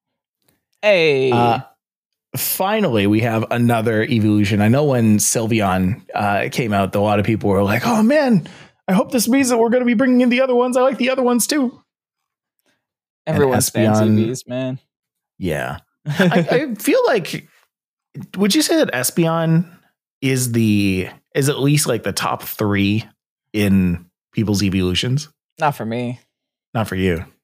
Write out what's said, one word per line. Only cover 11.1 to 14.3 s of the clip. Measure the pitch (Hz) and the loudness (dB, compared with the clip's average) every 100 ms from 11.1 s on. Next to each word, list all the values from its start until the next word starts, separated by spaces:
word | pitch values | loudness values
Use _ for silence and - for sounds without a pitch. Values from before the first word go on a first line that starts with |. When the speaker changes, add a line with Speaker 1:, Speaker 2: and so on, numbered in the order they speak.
Speaker 2:
other | 262 | 0
ones, | 247 240 - | 0 0 0
too." | 294 254 - _ _ _ _ _ _ _ _ _ _ _ _ _ _ 160 | -2 -2 -6 _ _ _ _ _ _ _ _ _ _ _ _ _ _ -4
And | 151 | 0
Speaker 1:
Everyone's | 139 123 - | 2 0 -2
fancy | 110 110 107 | 0 2 2
Speaker 2:
Espeon | 110 110 | 2 2
Speaker 1:
bees, | 113 | 0